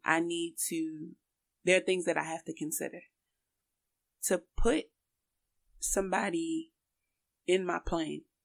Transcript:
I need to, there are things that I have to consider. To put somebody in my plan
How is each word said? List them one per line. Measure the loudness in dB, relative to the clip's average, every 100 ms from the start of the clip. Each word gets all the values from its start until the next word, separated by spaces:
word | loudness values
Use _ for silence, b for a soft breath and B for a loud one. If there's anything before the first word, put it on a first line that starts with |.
I | 0 2
need | 2 -2 -4 -4 -4
to, | -2 -4 -6 -12 -14 _ _ _ _
there | 2 2
are |
things | 4 0 0
that | -2
I |
have | -2 -6 -8
to |
consider. | -6 -6 -4 -6 -10 -18 _ _ _ _ _ _ _ _ _ _ _
To | -2 -2 -2 4
put | 4 4 -2 _ _ _ _ _ _ _ _ -8
somebody | -2 -2 0 0 0 -2 -2 -4 -6 _ _ _ _ _ _ _ 2
in | 2
my | 2 -2
plan | -2 -2 -2 -6 -12 _